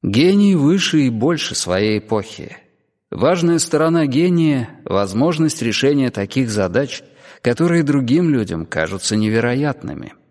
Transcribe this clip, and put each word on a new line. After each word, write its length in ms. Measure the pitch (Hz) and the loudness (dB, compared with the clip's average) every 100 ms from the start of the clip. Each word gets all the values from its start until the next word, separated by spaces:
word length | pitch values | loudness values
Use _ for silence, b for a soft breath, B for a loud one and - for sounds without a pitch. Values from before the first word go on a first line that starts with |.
Гений 520 | - 104 170 202 202 | 0 2 4 4 4
выше 480 | 180 139 190 180 160 | 4 4 2 2 2
и 80 | 135 | 0
больше 440 | 113 127 165 - | 0 0 -2 -4
своей 440 | - - 90 107 107 | -6 -2 0 0 -2
эпохи. 580 | - 110 98 - - - _ _ _ _ _ | -2 -4 -4 -14 -16 -18 _ _ _ _ _
Важная 480 | - 131 180 170 165 | 0 0 2 2 0
сторона 480 | - 151 160 165 151 | 0 0 2 2 2
гения — 760 | 131 175 175 160 139 113 - | 2 2 2 2 0 -4 -10
возможность 760 | - 95 101 98 151 156 160 - | -4 -2 0 0 0 2 0 0
решения 500 | 117 104 135 143 131 | -4 0 0 2 0
таких 380 | 110 98 - 123 | -2 -4 -2 -2
задач, 540 | 104 95 98 143 - - B B B | -2 0 0 -4 -8 -18 B B B
которые 400 | 120 120 175 170 | -4 0 0 2
другим 480 | 147 143 123 147 175 | 2 0 2 2 2
людям 340 | 139 107 82 | 0 0 -4
кажутся 500 | 82 - 80 95 - 107 | -6 -4 -4 -4 -2 0
невероятными. 1000 | 107 110 120 123 147 131 - - - - _ | 0 0 0 -2 -4 -6 -10 -12 -14 -20 _